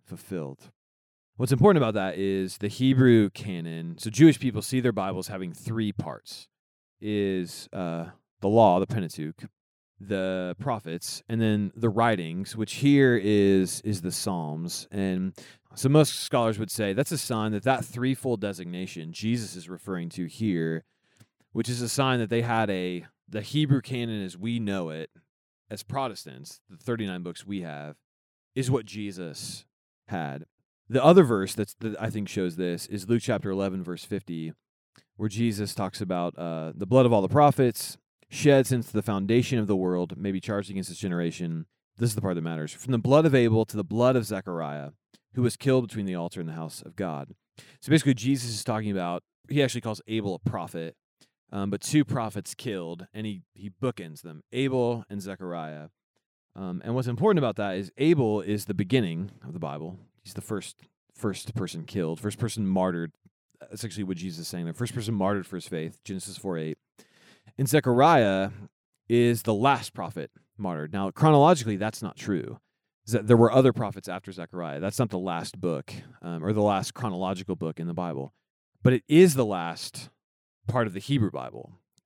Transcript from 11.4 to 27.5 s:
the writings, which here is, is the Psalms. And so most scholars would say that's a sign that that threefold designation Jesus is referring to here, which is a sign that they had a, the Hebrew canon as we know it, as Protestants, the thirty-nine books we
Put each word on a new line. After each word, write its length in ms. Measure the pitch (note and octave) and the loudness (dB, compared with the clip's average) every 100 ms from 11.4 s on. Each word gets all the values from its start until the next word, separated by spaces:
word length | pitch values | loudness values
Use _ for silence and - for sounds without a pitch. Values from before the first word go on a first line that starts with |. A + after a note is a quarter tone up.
| A2 G#2 G2+ - | 2 2 0 0
the 140 | A#2 | 0
writings, 680 | G2+ A#2 G2+ E2 F2 F#2+ A2 | 2 2 2 -2 -6 -8 -6
which 200 | G#2+ - | -6 0
here 440 | C#3+ C#3+ C3+ A#2 | 4 8 8 6
is, 600 | G2 G#2 G2 F#2+ F2+ - | 4 6 6 6 4 -2
is 200 | G#2+ F#2+ | -4 -4
the 100 | F2 | -4
Psalms. 760 | - G#2+ F2+ D#2 D#2 E2+ - - | -4 -4 -4 -4 -6 -8 -10 -8
And 440 | G2 F#2+ F#2 F#2+ - - - _ - | -4 -2 -2 -4 -8 -18 -20 _ -2
so 140 | C3 | 4
most 300 | D3+ D3 - | 6 6 0
scholars 400 | - C3 A2+ G#2 | -2 0 2 0
would 120 | G#2+ | -4
say 220 | - G2+ | -2 0
that's 180 | G2 C#3+ | 0 -2
a 60 | D#3+ | -4
sign 340 | - A2+ G#2+ | -2 -2 -2
that 120 | G#2 | 0
that 200 | A#2+ C3 | 0 0
threefold 580 | - A#2+ B2+ C3 C3+ A2+ | -2 -4 -2 -2 -2 -2
designation 680 | G2+ F#2 F2 F2+ F#2 E2+ D#2+ | -2 -6 -10 -8 -10 -10 -12
Jesus 440 | E2 G#2+ A#2+ G#2 F2+ | -6 -2 -2 -4 -12
is 140 | E2 | -12
referring 400 | F2+ - F2+ E2+ | -12 -8 -8 -8
to 160 | - E2+ | -8 -8
here, 600 | - A2 F2 D#2+ E2 - _ _ _ _ _ _ | -4 -2 0 -2 -4 -8 _ _ _ _ _ _
which 180 | - A#2 | -6 -4
is 120 | A#2+ | -4
a 80 | A#2+ | -4
sign 300 | - C3 B2+ | 0 0 0
that 100 | G#2+ | 0
they 120 | A#2 | 0
had 280 | A#2 A2+ G#2+ | 0 0 0
a, 360 | F#2 F2+ F2+ - _ _ | -2 -4 -6 -10 _ _
the 140 | G#2+ | -10
Hebrew 400 | G2+ D3+ D3+ C3+ | -4 0 2 2
canon 420 | - B2+ A#2 G#2+ | 0 -6 -6 -6
as 140 | F#2+ F2 | -8 -8
we 220 | A2 A#2 | -6 -4
know 300 | G#2 G2 E2 | -2 -4 -4
it, 220 | D#2 D#2+ _ _ _ _ _ - | -8 -12 _ _ _ _ _ -16
as 140 | G#2 | -14
Protestants, 800 | - C3+ C3 F#2+ - B1+ - - _ | -8 -6 -6 -8 -16 -18 -20 -20 _
the 80 | F2 | -12
thirty-nine 460 | A#2+ A#2 G2+ F2+ | -6 -4 -4 -8
books 220 | F2 E2 | -10 -12
we 160 | F#2+ | -8